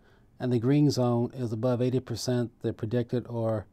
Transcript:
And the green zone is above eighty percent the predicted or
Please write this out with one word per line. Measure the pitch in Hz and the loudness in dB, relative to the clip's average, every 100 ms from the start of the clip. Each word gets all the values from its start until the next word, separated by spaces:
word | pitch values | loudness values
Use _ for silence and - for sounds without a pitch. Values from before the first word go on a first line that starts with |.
| - _ - - | -20 _ -20 -8
And | 127 | -2
the | 123 | 0
green | 120 147 147 | 4 4 4
zone | 120 123 120 123 | 4 2 2 0
is | 131 120 | -4 -6
above | 110 127 120 | -2 0 0
eighty | 127 127 | 0 0
percent | - 117 - 123 117 _ | -4 -6 -2 -2 -2 _
the | 113 | -6
predicted | - 113 120 117 123 - | -4 -2 -2 0 -4 -4
or | 120 113 110 - | -4 -2 -2 -6